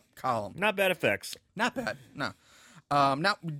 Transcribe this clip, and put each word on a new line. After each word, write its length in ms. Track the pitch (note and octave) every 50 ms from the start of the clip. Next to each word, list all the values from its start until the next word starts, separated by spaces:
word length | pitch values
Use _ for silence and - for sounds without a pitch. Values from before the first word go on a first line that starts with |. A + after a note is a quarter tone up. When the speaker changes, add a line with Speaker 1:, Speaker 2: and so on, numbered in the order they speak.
| - _ _
Speaker 1:
column. 380 | - - C3 A#2+ A2 G2+ F#2+ G2+
Speaker 2:
Not 200 | D#3+ G3+ G#3+ G3+
bad 160 | G3 F#3+ F#3
effects. 440 | F3+ - - A2+ G2+ - - - - - _ _ _
Speaker 1:
Not 180 | G3 A#3 A#3+ -
bad, 240 | C4+ A#3 A3+ G3 C#3 B2 - -
no. 200 | D3+ C3+ G#2 - - _ _ - - - - - D#3 _ _
Um, 320 | D3 C#3+ C#3 C#3 C3+ C#3+ F3
now, 140 | G3+ G#3 -
we 120 | - E3 D3